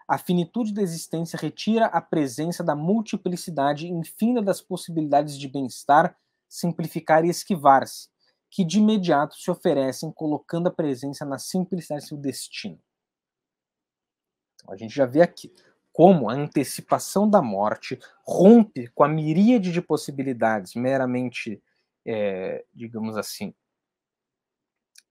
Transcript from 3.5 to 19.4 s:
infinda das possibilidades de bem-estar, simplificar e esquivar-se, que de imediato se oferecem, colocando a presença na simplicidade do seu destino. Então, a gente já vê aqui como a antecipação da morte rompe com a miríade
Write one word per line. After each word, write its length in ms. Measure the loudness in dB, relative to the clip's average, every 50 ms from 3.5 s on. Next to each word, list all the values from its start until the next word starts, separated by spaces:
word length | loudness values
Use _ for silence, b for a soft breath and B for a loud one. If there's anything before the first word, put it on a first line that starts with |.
| -2 0 0 0 0 -2 -4
infinda 540 | -6 -6 -6 -6 -8 -4 -2 0 0 2 0
das 180 | 0 0 -2 -2
possibilidades 800 | -4 _ -8 -8 -8 -6 -4 -4 -2 2 2 2 2 0 -6 -10
de 80 | -10
bem-estar, 680 | -8 -6 -6 -6 -6 -8 -8 0 4 4 4 4 2 -2 _ _ _ _ _ _ _
simplificar 800 | -10 -6 -4 -4 -4 -4 -6 -6 -8 -8 0 2 4 4 4
e 20 | 2
esquivar-se, 800 | -2 -4 -4 -4 -6 2 6 6 6 6 4 0 -8 -16 -18 -20 _ _ _ _ _ _ _ _
que 140 | -4 -2 -2
de 140 | 0 2 4
imediato 580 | 4 4 4 2 2 2 2 2 0 -2 -6
se 140 | -8 -6 -6
oferecem, 600 | -6 -2 0 0 2 2 0 -2 -4 -6 -10 -10
colocando 580 | -10 -8 -6 -4 -4 -6 -6 -6 -6 -2 -2 -2
a 40 |
presença 540 | -2 -2 -2 -4 -4 -4 -6 -10 -10 -10 -8
na 120 | -8 -8 -10
simplicidade 680 | -8 -6 -4 -4 -4 -4 -6 -8 -8 -8 -10 -10 -10
do 20 | -12
seu 80 | -14
destino. 640 | -8 -8 -8 -8 -8 -12 -14 -14 -14 -14 -14 -14 -16 _ _ _ _ _ _ _ _ _ _ _ _ _ _ _ _ _ _ _ _ _ _ _ _ _ _ _ _ _ _ _ _ _ _ _
Então, 180 | _ _ -18
a 40 | -14 -14
gente 160 | -14 -8 -2
já 100 | 0 0
vê 160 | 2 4 4
aqui 320 | 4 4 2 -6 -20 -20 b b b b b b _ _
como 380 | _ 6 8 8 8 6 2 -2
a 20 |
antecipação 960 | -4 -4 -6 -2 -2 -2 -2 -2 -6 -12 -4 _ -2 -2 -2 -2 -2 0 2 4
da 140 | 4 4
morte 560 | 2 2 -2 -2 -2 -2 -4 -6 -8 -12 -12 b b b b b b
rompe 600 | -6 0 6 8 10 10 10 8 4 _ -8 -10 -8 0
com 100 | 2 2
a 40 | 2
miríade 640 | 2 0 -2 0 2 4